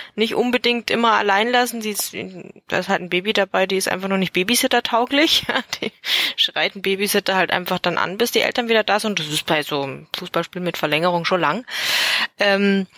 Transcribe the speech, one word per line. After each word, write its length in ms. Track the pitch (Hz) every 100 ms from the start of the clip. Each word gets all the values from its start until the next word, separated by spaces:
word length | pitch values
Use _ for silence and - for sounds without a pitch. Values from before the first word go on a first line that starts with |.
| - -
nicht 180 | 226
unbedingt 560 | - 247 240 240 240 -
immer 220 | 226 233
allein 380 | 214 202 196 233
lassen. 320 | 247 247 233
Die 80 | 214
ist, 260 | 202 - 190 185 185 - - -
da 80 | 185
ist 100 | 185
halt 140 | 196
ein 80 | 175
Baby 240 | 180 202
dabei, 340 | 208 190 190 190
die 80 | 190
ist 140 | -
einfach 180 | 185 190
noch 80 | 190
nicht 160 | 185
Babysitter-tauglich. 1120 | 180 190 240 262 240 - 233 247 277 320 - - 262
<laughs> 180 | - -
Die 100 | - - - - - -
schreit 380 | - 151 175 196
ein 60 |
Babysitter 540 | 190 190 202 202 190 190
halt 160 | 170
einfach 280 | 180 180 180
dann 180 | 180 170
an, 200 | 170 202
bis 140 | 240
die 80 | -
Eltern 300 | - - 233
wieder 160 | 226 208
da 160 | 208
sind. 100 | 220
Und 80 | 175
das 80 | 151
ist 180 | 151 -
bei 180 | 156
so 180 | 143 147
einem 260 | 135 139 156 -
Fußballspiel 440 | 180 170 170 180
mit 160 | 180 -
Verlängerung 480 | 151 151 180 175 165
schon 160 | 185
lang. 240 | 147 196 254 - - - - - - -
Ähm, 480 | 202 196 202 196 190